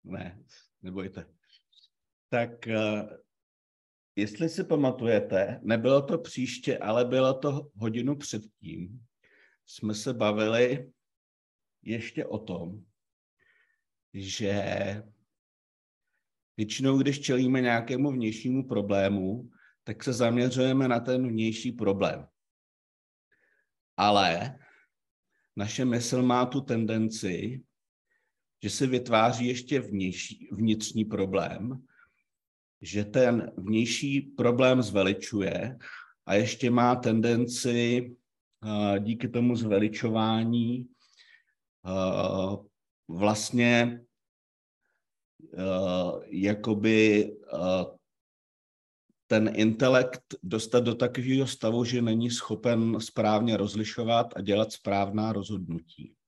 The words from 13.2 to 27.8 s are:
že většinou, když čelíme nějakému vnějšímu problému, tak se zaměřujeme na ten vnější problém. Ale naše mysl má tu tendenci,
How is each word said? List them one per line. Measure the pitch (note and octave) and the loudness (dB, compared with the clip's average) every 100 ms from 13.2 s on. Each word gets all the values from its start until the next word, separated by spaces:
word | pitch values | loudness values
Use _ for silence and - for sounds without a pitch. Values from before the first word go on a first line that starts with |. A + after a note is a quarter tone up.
| _ _ _ _ _ _ _ _ _ | _ _ _ _ _ _ _ _ _
že | G2 F#2+ - G2+ G2+ G2 G2 G2 G#2 - _ _ _ _ _ _ _ _ _ _ _ _ _ _ - | -12 -10 -4 -2 -2 -2 -2 -4 -6 -12 _ _ _ _ _ _ _ _ _ _ _ _ _ _ -6
většinou, | G#2+ - C3+ C3+ | -6 0 2 4
když | C3+ C#3+ | 2 0
čelíme | - B2+ B2+ C3 | 0 0 2 2
nějakému | B2 A#2 A#2 C3 C#3+ | 2 0 0 -2 -2
vnějšímu | C3 A2 A2 B2 C3 C3+ | 0 -4 -4 -4 -4 -2
problému, | A2 G2+ G2 G2 G2 F#2 A2+ C3 _ _ _ | -4 0 2 2 0 -2 -6 -10 _ _ _
tak | - G#2+ | -12 -8
se | C#3 | -4
zaměřujeme | A#2+ A#2+ A#2+ B2+ B2+ C3 C3 C#3 | 0 2 2 0 2 2 2 2
na | A#2 | 0
ten | B2 B2+ B2+ | 0 -2 -2
vnější | A2+ A2+ A2 B2 | -2 -2 -2 -8
problém. | A#2 G#2 G2 F2+ - - _ _ _ _ _ _ _ _ _ _ _ _ _ _ _ _ - | -2 -2 0 -2 -4 -12 _ _ _ _ _ _ _ _ _ _ _ _ _ _ _ _ 2
Ale | G2+ G2+ F#2 E2+ A#2 C3+ - _ _ _ _ _ _ _ _ - | 4 6 6 2 -4 -10 -20 _ _ _ _ _ _ _ _ -8
naše | G#2 - B2+ | -6 -2 0
mysl | A#2+ A#2+ B2+ | 0 0 2
má | B2+ B2 B2 | 4 4 2
tu | C#3 | -2
tendenci, | C3+ A#2 A2 A2 A2 - G2 F2 G#2+ C3 - _ | -2 -2 0 0 -2 -2 -4 -4 -6 -10 -16 _